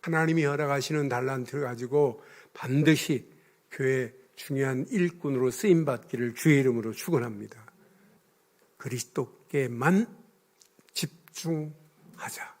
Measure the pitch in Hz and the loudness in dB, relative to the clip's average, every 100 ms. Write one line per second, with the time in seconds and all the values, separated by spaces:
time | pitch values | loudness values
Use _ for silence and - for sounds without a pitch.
0 | - 160 160 165 147 143 147 139 131 156 | 0 2 2 4 2 0 0 -2 -2 -2
1 | 143 123 131 135 123 143 135 123 120 143 | -2 -2 -2 -4 -6 -6 -6 -6 -2 2
2 | 143 117 - - - - - 135 156 151 | 2 0 -16 -20 -20 -14 -2 2 4 4
3 | - 139 - - _ _ _ - 135 131 | 2 -4 -4 -20 _ _ _ -4 -2 0
4 | 117 - _ - - 135 135 131 - 220 | -4 -10 _ -20 -6 -2 0 -2 -2 0
5 | 175 170 147 131 127 120 220 170 151 120 | 0 0 -4 0 0 0 4 4 4 -2
6 | - 123 120 117 160 143 131 117 110 110 | -6 -4 -4 0 6 6 6 2 -4 -8
7 | - 156 117 104 104 - 110 _ _ _ | -2 0 -2 -8 -14 -16 -20 _ _ _
8 | _ _ _ _ _ _ _ _ - 120 | _ _ _ _ _ _ _ _ -8 -8
9 | - - 123 - _ 143 127 117 139 190 | -6 -6 -6 -10 _ -2 -2 0 4 4
10 | 233 - - _ _ _ _ _ _ - | 2 -6 -20 _ _ _ _ _ _ -8
11 | 156 - - - 165 160 151 151 _ _ | -8 -8 -18 -10 -4 -4 -4 -12 _ _
12 | - - - - - - | -20 -14 -12 -10 -14 -18